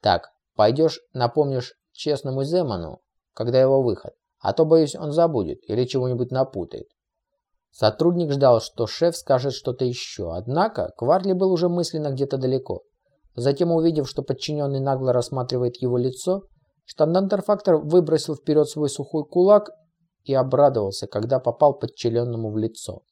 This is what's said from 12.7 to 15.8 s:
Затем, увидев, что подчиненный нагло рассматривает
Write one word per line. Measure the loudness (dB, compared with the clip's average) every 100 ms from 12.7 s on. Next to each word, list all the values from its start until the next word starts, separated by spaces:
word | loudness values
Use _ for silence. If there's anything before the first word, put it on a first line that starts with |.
| -10 _ _ _ _ _ -4
Затем, | -2 0 0
увидев, | 2 2 0 -4
что | -6
подчиненный | -6 -6 -4 -4 -4 -2
нагло | -2 -2 0
рассматривает | 0 -2 -6 -4 -2 -2 -2